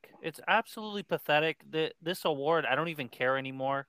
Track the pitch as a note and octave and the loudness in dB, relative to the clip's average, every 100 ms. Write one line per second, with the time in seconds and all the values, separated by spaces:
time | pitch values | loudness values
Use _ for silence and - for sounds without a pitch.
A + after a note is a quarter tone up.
0 | - - D#3+ - - G#3 - - G#3+ G3+ | -10 -10 -10 -4 2 2 2 -8 -8 -6
1 | - E3 - D3 D#3+ D#3 C#3+ D#3 D#3+ - | -2 -2 2 4 4 -2 -6 -2 -2 -2
2 | E3 F#3 F3 C#3+ C#3+ E3 B2 C3 E3+ D3 | -4 -2 -2 0 2 2 2 2 0 -4
3 | B2 - B2+ C3+ C3+ C3 C3+ C#3 | -8 -2 0 0 -2 -4 -2 -2